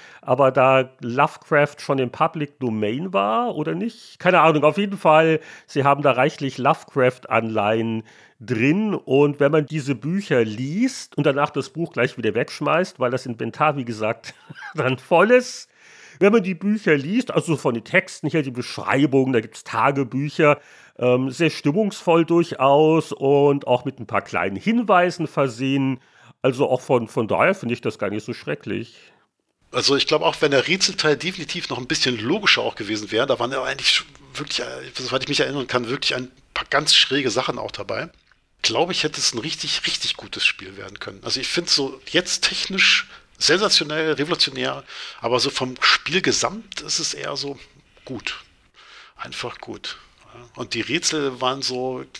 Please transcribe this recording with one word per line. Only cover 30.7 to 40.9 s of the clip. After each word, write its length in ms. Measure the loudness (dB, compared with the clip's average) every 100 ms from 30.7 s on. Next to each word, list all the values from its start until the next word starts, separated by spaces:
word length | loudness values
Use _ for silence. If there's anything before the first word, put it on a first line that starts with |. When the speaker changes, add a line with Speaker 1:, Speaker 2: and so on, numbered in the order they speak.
| 0 -2 0 0 0
Speaker 2:
definitiv 520 | -2 -8 -8 -8 -8
noch 100 | -8
ein 100 | -4
bisschen 300 | -2 0 -2
logischer 440 | -2 0 0 0
auch 140 | 0 -6
gewesen 340 | -6 -6 -2
wäre, 160 | 0 0
da 120 | 0
waren 140 | -2
ja 100 | -4
eigentlich 260 | -4 -2 0
sch-, 160 | 0 -2 -14 -16
wirklich, 260 | -12 -8 -6
äh, 40 | -6 -10 -12
soweit 300 | -10 -4 -4
ich 40 | -2
mich 120 | 0
erinnern 260 | 0 -2 -2
kann, 220 | -2 -2
wirklich 260 | -4 -2
ein 160 | -4 -6 _ _
paar 120 | -8 -2
ganz 240 | 0 2
schräge 360 | 2 2 0 0
Sachen 280 | 0 -2 -4
auch 140 | -8
dabei. 380 | -10 -8 -8 -8 _ _ _ _ _
Glaube 300 | -2 0 0
ich, 100 | 0
hätte 180 | -4 -2
es 140 | -2
ein 40 | -2
richtig, 480 | -6 -6 -4 -4 -4
richtig 300 | -4 -4 -6
gutes 300 | -8 -2 -2
Spiel 300 | -2 -10 -14
werden 220 | -14